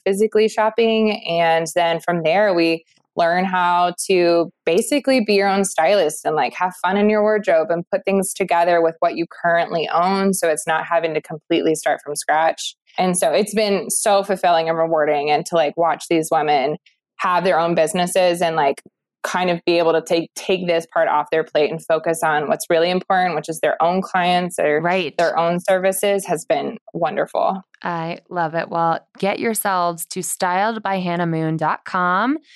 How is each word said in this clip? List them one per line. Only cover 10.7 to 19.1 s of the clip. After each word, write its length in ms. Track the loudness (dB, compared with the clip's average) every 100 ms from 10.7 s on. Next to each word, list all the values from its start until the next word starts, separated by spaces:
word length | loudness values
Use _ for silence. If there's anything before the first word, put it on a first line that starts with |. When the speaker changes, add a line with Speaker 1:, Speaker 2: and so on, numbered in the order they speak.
| -4 0
Speaker 1:
having 300 | 0 0 -4
to 60 |
completely 520 | -8 -10 -2 0 0
start 260 | 0 -2 -4
from 120 | -4 -8
scratch. 600 | -2 0 0 -2 -8 -14 _ -4
And 180 | -2 0
so 140 | 0
it's 240 | 0 0 0
been 340 | 0 -2 -2
so 340 | -2 2 2
fulfilling 460 | 2 0 2 2 2
and 80 | 0
rewarding, 540 | 0 2 2 0 0
and 140 | 0 0
to, 80 | 0
like, 200 | 0 0
watch 280 | 0 0 0
these 180 | -2 0
women 460 | 0 2 0 0 -4 _ _ _ -6
have 260 | -2 0
their 160 | 2 2
own 140 | 2
businesses 680 | 0 0 0 -2 2 2 2
and, 140 | 0 0
like, 280 | 0 -2 -10 _ _